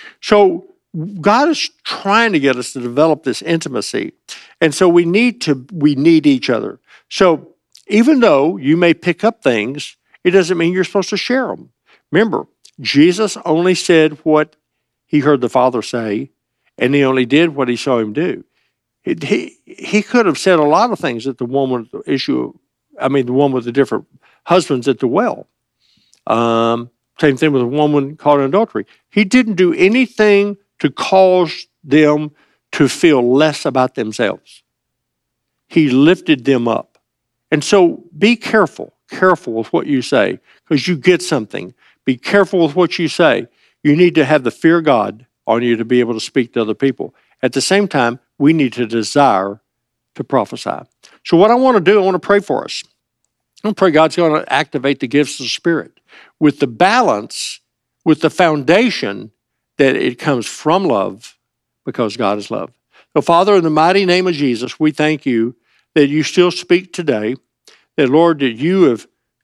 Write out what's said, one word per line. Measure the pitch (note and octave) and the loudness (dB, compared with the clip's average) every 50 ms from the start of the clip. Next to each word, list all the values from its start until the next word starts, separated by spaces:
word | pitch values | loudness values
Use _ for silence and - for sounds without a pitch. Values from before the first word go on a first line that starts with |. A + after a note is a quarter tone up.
| - - - _ | -20 -20 -20 _
So | - - G#3+ G#3 G3+ F#3 E3+ F3 - _ _ _ _ _ - E3 D#3 G3 G#3 F3+ | -2 2 4 4 4 4 2 -2 -8 _ _ _ _ _ -12 -10 -10 -10 -12 -4
God | D3 G3+ G#3 B3 D4 E4 | 0 0 2 2 2 0
is | D#4 - - - - _ _ | -2 -2 -6 -8 -12 _ _
trying | - - - - G3 G3+ A3+ A#3 A3+ G3+ | -12 -12 -8 -4 -2 0 2 2 0 0
to | D#3 | 0
get | C3+ C#3 C3 | 0 0 0
us | B2 A#2+ - - | -2 -4 -8 -10
to | C3+ | -10
develop | A#2+ A#2+ A#2+ C3+ D#3 D#3+ D#3 C3 - | -10 -4 0 0 2 2 0 0 -2
this | C3+ A#2 - | -6 -6 -6
intimacy. | - E3 E3+ E3 - C#3 B2+ A2+ G2+ - - A#2 G#2 - - _ _ - - - - - _ _ | -4 -4 -4 -4 -4 -6 -6 -8 -6 -6 -6 -6 -8 -8 -10 _ _ -20 -20 -20 -20 -20 _ _
And | E3+ D#3 C#3+ | -2 -2 0
so | - F#3+ F3 | 2 2 4
we | E3+ F3 E3+ | 4 4 2
need | E3 F3 G#3+ A#3+ B3 - - | 2 2 2 2 0 -2 -2
to, | - E3 C#3+ C3 B2+ - | -4 -4 -4 -4 -4 -10
we | G3 E3 D3 D3+ C#3+ | -6 -2 0 0 0
need | C3 C#3+ E3 E3 D#3 C#3+ | 2 2 4 4 4 4
each | D3 C#3 B2+ - - | 2 2 2 0 -2
other. | B2 A2 G#2+ G2+ - - _ _ - _ _ _ | -4 -4 -4 -8 -12 -14 _ _ -20 _ _ _
So | - - G3 F3+ E3 C#3+ - - _ _ _ _ _ _ _ - | -2 2 2 2 2 0 -4 -12 _ _ _ _ _ _ _ -2
even | G#3+ G#3+ A#3 C#4 D#4 C4 | 2 2 4 4 4 4
though | A#3 G#3 D3+ C3+ C#3 D#3+ F#3+ F#3+ | 4 4 4 4 2 0 -2 -2
you | C#3 C3+ D#3+ | -2 0 2
may | E3+ F3 E3+ D#3+ | 2 2 2 0
pick | - - F3+ E3 - - | 0 -2 -4 -4 -2 -2
up | A3 A3+ - - | -2 -2 -2 -2
things, | C#3 A#2+ A2 G#2 A#2 C#3 D3 - - - _ _ _ _ _ - | -2 0 0 -2 -4 -6 -10 -12 -14 -16 _ _ _ _ _ -2
it | F3+ | 2
doesn't | F3 G3 F3 D#3+ F#3 E3 | 2 2 2 2 0 -2
mean | E3 E3 F3+ | 0 0 0
you're | F#3+ F#3 | -2 -4
supposed | - - G3+ F3+ - | -2 -2 -4 -4 -2
to | - F3+ | -6 -6
share | - - A#3+ C4+ B3+ G3+ | -4 -4 -4 -2 -4 -4
'em. | G2+ - - - _ _ _ _ _ _ _ _ | -8 -12 -14 -20 _ _ _ _ _ _ _ _
Remember, | - E3+ A3+ A3 D#3 - - - _ _ _ _ _ - | 0 0 0 0 -2 -4 -8 -10 _ _ _ _ _ -12
Jesus | C3 G#2+ - C#3 D3+ F3+ F3 F#3+ A3 G3+ - - - | -10 -2 2 4 4 4 4 0 -2 -4 -4 -6 -4
only | - D#3 D#3+ F3 F#3 F#3 | -2 -2 0 0 0 0
said | - - - F3 D#3+ D#3 D#3 D3+ - _ | 0 0 2 2 4 2 2 -2 -4 _
what | D#3+ D#3 D3+ D#3 - _ _ _ _ _ _ _ _ _ _ _ | 0 2 2 0 -2 _ _ _ _ _ _ _ _ _ _ _
he | _ - D3 | _ -2 0
heard | C3 D3 D3 C3+ | 2 2 2 2
the | A#2+ A#2 | 0 0
Father | - B2+ B2 B2+ B2 A#2 | 0 0 0 2 0 -2
say, | G#2 - - A#2+ A2+ A2 G2+ A2+ C3+ - _ _ _ _ _ _ _ _ _ - | -6 -6 -8 -8 -6 -6 -6 -6 -8 -10 _ _ _ _ _ _ _ _ _ -4
and | B2 B2 C#3 | -2 0 2
he | C#3+ C#3 | 2 2
only | C3 C3 C3 B2+ | 2 2 0 0
did | A#2 C3+ D3+ E3+ E3 C#3+ | 0 2 2 2 2 0
what | C#3 C3 B2 | -2 -4 -2
he | A#2+ | -4
saw | A2+ - C#3+ B2+ A#2 | -4 -2 -2 -2 -2
him | A2 G#2+ G#2 | -2 -4 -4
do. | C#3 E3+ F3+ A#2+ - - _ _ _ _ _ _ _ _ _ _ _ _ | -4 -4 -4 -6 -8 -12 _ _ _ _ _ _ _ _ _ _ _ _
It, | - - E3 D3+ | -6 -6 -6 -4
he, | C#3 - - - - - _ _ | -4 -4 -4 -4 -8 -14 _ _
he | - - - - - - G#3+ | -20 -20 -18 -10 -4 -4 -4
could | G#3 - - B3 A3+ | -2 0 0 0 2
have | F#3+ C#3+ - | 0 -2 0
said | - F#3+ F#3 D#3+ | 0 2 2 2
a | D3+ | 2
lot | D3 D3+ F3+ A3 B3 | 2 2 2 0 0
of | G#3+ - | -2 -4
things | - D3+ A#2+ A#2 A#2 C3+ | -6 -6 -6 -6 -8 -8
at | B2+ - | -8 -8
the | B2+ | -8
woman | A#2+ C3 C#3 C#3 C3 B2+ B2 A2+ - - - - | -6 -4 -4 -2 -2 -4 -6 -6 -10 -14 -14 -6
issue, | - C3 C3+ - - C3 B2 B2 - - _ _ _ _ _ _ _ _ - | -4 -4 -4 -2 -4 -4 -4 -4 -6 -10 _ _ _ _ _ _ _ _ -6
I | - C3+ | -4 -2
mean, | C3+ C#3+ B2+ A#2+ | -2 -2 -2 0
the | B2 | 0
one | C3 C#3+ C#3 | 0 0 0
with | C3 B2+ A#2 | 0 -2 -6
the | A#2+ | -2
different | A#2+ C#3 C3+ - A#2+ G2 - _ _ _ _ _ _ _ _ | -2 0 0 0 -2 -6 -8 _ _ _ _ _ _ _ _
husbands | - E3+ F#3 E3 - D3+ B2+ A#2 C#3 | 0 0 0 2 0 -4 -2 0 -2
at | B2+ - | -2 0
the | - B2 | -2 -2
well. | B2 F3+ A#3+ A3 - - - - _ _ _ _ _ _ _ _ _ _ _ _ _ _ _ - | 0 0 -2 -2 -4 -8 -12 -20 _ _ _ _ _ _ _ _ _ _ _ _ _ _ _ -2
Um, | A2 A2+ A#2 A#2 A#2 A2+ A#2 A#2 A#2 A#2+ A#2+ B2 _ _ _ _ _ - | -2 0 0 0 0 0 0 0 -2 -4 -6 -10 _ _ _ _ _ 0
same | - D3+ C3+ B2+ | 0 0 2 2
thing | D#3+ D#3 | 0 0
with | C#3+ C3 | 0 0
the | B2 A#2+ | -2 -2
woman | C3+ D3 D3+ D3+ D3 C#3+ C3+ C#3 D3+ - | -2 -2 0 0 0 0 -2 -4 -8 -4
caught | - D3 D3 C#3+ | 0 2 2 2
in | C#3 | 2
adultery. | C3+ C#3+ G3+ A3+ - - G#2+ G2 - _ _ _ _ | 0 0 0 -2 -2 -4 -8 -10 -10 _ _ _ _
He | - G3+ G#3+ | -2 -2 0
didn't | F#3+ B3 B3+ B3+ A3 G#3 | 2 2 2 2 2 0
do | E3+ F#3 F3 D#3+ | 0 0 0 2
anything | - F3 F#3+ A3 C4 C4 - - - G#3+ G#3 G3+ G3+ G3+ G3+ G3+ - _ _ _ - | 2 2 2 2 2 0 -2 0 0 2 4 4 2 2 0 -4 -10 _ _ _ -4
to | - C#3+ | -4 -4
cause | C3+ - - - F#3+ F#3+ F#3+ F#3 F#3 F3+ F3+ - - - - - _ _ - | -4 -4 -4 0 4 4 4 4 4 2 2 0 -4 -10 -16 -20 _ _ -4
them | D3 C3+ D#3 D3+ D3 D3+ D3+ D3+ D3 - _ _ _ _ _ _ _ - | 0 2 4 4 4 2 0 -2 -6 -10 _ _ _ _ _ _ _ -2
to | - D3 C3 | 0 0 0
feel | - - - E3+ D3+ C3 A#2+ A#2+ B2+ | 2 2 2 2 4 4 2 2 2
less | C#3 D#3 D#3 C#3+ - - | 2 2 2 0 -4 -6
about | D3+ B2 C3 B2+ B2+ - | -4 -2 0 -2 -2 -2
themselves. | - A#2 A2 G#2+ - A#2+ G2 F#2+ - _ _ - _ _ _ _ _ _ _ _ _ _ _ _ _ _ _ _ _ _ _ _ _ _ _ | -6 -8 -8 -4 -4 -4 -4 -4 -8 _ _ -20 _ _ _ _ _ _ _ _ _ _ _ _ _ _ _ _ _ _ _ _ _ _ _
He | - E3 D#3 C#3 | 0 2 2 4
lifted | B2 C3 C#3+ D#3+ F#3 F3 - - D3+ B2+ A#2+ | 4 4 4 4 4 2 0 -2 -2 0 0
them | C3+ C3+ B2 A#2 A#2 | 0 0 0 0 -2
up. | A2+ - - - _ _ _ _ _ _ _ _ _ _ _ _ | -2 -4 -6 -10 _ _ _ _ _ _ _ _ _ _ _ _
And | D#3 D3+ D3 | -4 -4 0
so | - - G3+ F3+ E3+ A2+ - - - - D3 | 2 4 4 4 4 2 -4 -12 -20 -6 0
be | F3 A3 A#3+ | 0 2 2
careful, | A3 - - - A3 F#3+ D3+ - - - - _ _ _ _ | 0 -2 -2 0 0 0 0 -4 -10 -16 -18 _ _ _ _
careful | - - F#3 F#3 F3+ - - C3 A2+ | -6 0 0 0 0 0 -4 -6 -6
with | A2+ A2 - - | -6 -6 -4 -4
what | E3 - - | -4 -2 -2
you | C#3+ B2+ | -2 -2
say, | A#2+ - - B2 G2+ F#2+ F#2+ - _ _ _ _ _ | -2 0 0 0 0 0 -2 -8 _ _ _ _ _
'cause | _ D#3+ C#3 - - | _ -4 -4 -2 -4
you | F3+ | -4
get | C#3+ - F#3 F3+ E3+ | 0 2 2 2 2
something. | F3+ - E3+ B2+ G#2+ - - G2 F2+ F#2 - _ _ _ _ _ _ | 0 -4 -4 -4 -4 -6 -10 -12 -12 -14 -18 _ _ _ _ _ _
Be | - B2+ | -4 -4
careful | B2 - - - G3+ G3 - - F#3 E3+ | -4 -4 0 0 2 2 2 0 0 0
with | D#3 C#3+ | 0 2
what | F3+ F3 E3 - - | 0 0 0 -2 -4
you | F3 C#3 | -6 -4
say. | - - F3 D3+ A#2+ G2 A#2 - _ _ _ _ _ _ - | 0 2 2 2 2 0 -4 -8 _ _ _ _ _ _ 0
You | D3 D3 | 0 2
need | D#3 F3+ F3 D#3 | 4 4 2 4
to | E3 C#3+ | 2 2
have | B2+ D#3 D3 B2+ | 2 2 0 0
the | A#2+ | -2
fear | - - - D#3+ E3+ E3+ | -4 0 2 2 2 2
of | D#3+ | 2
God | D#3 C3 A2+ G2+ G2+ G2+ A2 B2 _ _ _ _ | 2 0 0 0 -2 -6 -12 -20 _ _ _ _
on | - A2+ A#2 A#2+ | -2 -2 0 0
you | B2 A#2 | 0 0
to | A2+ A#2 | -2 0
be | A#2 B2 B2 | 0 0 0
able | A#2+ A2+ A#2 | 0 0 -2
to | A2 | -6
speak | - - - C#3 B2 A#2 _ | -8 -4 -4 -4 -4 -2 _
to | A#2+ | -4
other | A2+ G#2+ G#2 | -4 -4 -4
people. | - - - - - - - - _ _ _ _ _ | -2 -2 -2 -2 -4 -8 -14 -14 _ _ _ _ _
At | - C3 C3 | -6 -4 -2
the | C#3 | -2
same | - - F#3+ G3+ G#3 F#3+ | -2 0 0 0 0 0
time, | - C#3+ B2 A#2 A#2+ A#2+ _ _ _ - | 0 -2 -2 -2 -4 -6 _ _ _ 0
we | C#3 D3 E3 | 2 2 2
need | D#3+ C#3+ B2 G#2+ | 2 0 -2 -2
to | - B2 | -4 -6
desire | G#2+ A2+ A#2 G#2+ - - D3 C#3+ C3 G#2+ F#2+ F#2+ G2+ G2+ G#2 _ _ _ _ _ _ _ _ _ _ _ | -4 -4 -4 -4 -2 0 2 2 2 2 0 -2 -4 -8 -12 _ _ _ _ _ _ _ _ _ _ _
to | - - | -14 -8
prophesy. | - - C3 G#2 - - A#2 - - - - - - _ _ _ _ _ _ _ | -4 -2 -2 -2 -2 -6 -10 -8 -8 -8 -8 -12 -16 _ _ _ _ _ _ _
So | - - | 0 2
what | E3 G3 A3 | 4 4 4
I | A#3+ | 4
wanna | B3 C4 C4 B3+ G#3 | 4 2 2 2 2
do, | E3 D#3 G#3+ G#3+ | 2 2 2 2
I | F#3 | 2
wanna | F#3+ F#3 F3 | 0 -2 -2
pray | - - G3+ G3+ | -2 0 0 0
for | F#3+ - C#3 - - | 0 -2 -4 -6 -6
us. | - - - - _ _ _ _ _ _ _ _ _ _ _ _ _ _ _ - | -8 -12 -14 -14 _ _ _ _ _ _ _ _ _ _ _ _ _ _ _ -8
I | G#3+ | -8
wanna | G#3 | -2
pray | - F#3+ F#3 | 0 0 2
God's | D3 D3+ D#3+ D#3 - | 4 4 4 2 2
gonna | - F3 D#3+ D3+ D3+ - - | 0 0 0 0 -2 -2 -2
activate | C3 C3+ D#3 - - C#3+ B2 C#3 C#3+ C3+ | -2 -4 -2 -4 -6 -4 -2 -2 -2 -2
the | - A#2 | -4 -2
gifts | B2+ C#3+ D3 C#3 - - | 0 0 0 -2 -4 -10
of | C3+ | -10
the | A2+ | -10
Spirit | - - - E3+ E3+ D3 E2+ - _ _ _ _ - - - _ _ _ | -10 -4 -2 -2 -2 -2 -4 -10 _ _ _ _ -20 -20 -20 _ _ _
with | D#3 D3 C#3+ - | 0 0 2 0
the | C#3+ C3 | -4 -6
balance, | A#2 A2 F3 F#3+ A3 B3+ B3 E3+ A#2 G#2 G#2+ - - - - - - - _ _ _ _ _ _ _ _ _ | 0 0 2 2 2 2 2 0 0 -2 -6 -10 -12 -12 -12 -12 -14 -16 _ _ _ _ _ _ _ _ _
with | E3 D#3 - | 0 0 0
the | - D3+ | 0 -2
foundation | - - F#3 E3 D#3 D3 C3 B2 E3+ G#3 B3 A#3+ - - - G#2+ G2 G2+ G#2 A2 - _ _ _ _ _ _ _ _ - | 0 2 2 2 2 0 0 2 2 2 2 0 -2 -4 -6 -8 -8 -10 -12 -16 -20 _ _ _ _ _ _ _ _ 0
that | C#3+ C3+ B2+ | 0 2 2
it | - - B2+ B2 - | 0 -2 -4 -4 -4
comes | - D#3+ C#3 A#2+ G#2+ | -4 -2 -2 -2 -4
from | - - - - D3+ E3 F#3+ G3 | -6 -12 -6 -2 0 0 0 0
love, | E3+ B2 G2+ F#2+ G2 F#2+ G#2+ - - - _ _ _ _ _ _ _ _ _ _ | 0 0 -2 -2 -4 -6 -12 -18 -20 -20 _ _ _ _ _ _ _ _ _ _
because | - B2+ - A#2+ G#2+ G2+ A2+ | -10 -6 -4 -4 -4 -4 -4
God | A#2 A2 G#2+ G#2 | -4 -4 -4 -4
is | G2+ - | -6 -8
love. | A2+ G#2+ F2+ - _ _ _ _ _ _ _ _ _ | -10 -10 -10 -12 _ _ _ _ _ _ _ _ _
So, | D3+ | -2
Father, | C#3 - E3+ E3+ F#3+ G#3 G#3 | 0 2 2 2 4 4 2
in | F#3+ E3 | 2 2
the | E3 | 2
mighty | D3+ D#3 D#3 E3+ F#3+ G3 G3+ | 2 2 2 2 2 2 2
name | F3+ F3 F3+ F#3 F#3 | 2 0 0 0 -2
of | E3+ | -2
Jesus, | C#3+ D3 C3+ A#2+ G#2+ B2 A#2+ - - | -2 -2 -2 -2 -4 -6 -10 -6 -2
we | D#3 D#3 | -2 -2
thank | D3+ - D3+ D3+ D#3 D3 - | 0 0 -2 -2 -2 -2 -4
you | C#3 B2 A2+ A2+ A#2+ A#2+ _ _ _ _ _ _ _ _ | -2 -2 0 -2 -2 -4 _ _ _ _ _ _ _ _
that | D#3+ C#3+ C#3+ | 2 2 2
you | C#3+ D#3 D3+ | 2 -2 -2
still | - - F#3 F3 F3+ | 0 0 2 2 2
speak | E3+ - - - F3 F3+ F#3 F#3 | 0 -4 -2 0 0 0 0 -4
today, | - - E3+ D3+ B2 G#2+ G#2+ G#2+ B2+ - _ _ _ _ _ - _ _ _ _ _ | -10 -6 -4 -4 -2 -2 -4 -4 -6 -8 _ _ _ _ _ -20 _ _ _ _ _
that, | - D3 B2+ | -2 0 2
Lord, | C3+ D#3 E3+ E3+ E3 D3 | 2 4 4 2 2 0
that | C#3+ B2+ A#2 | -2 -4 -4
you | A2 C3+ E3+ F#3 G3 F3 | -4 -2 0 2 2 2
have | C#3+ A#2+ G#2 - - _ _ _ _ _ _ | 2 2 0 -6 -14 _ _ _ _ _ _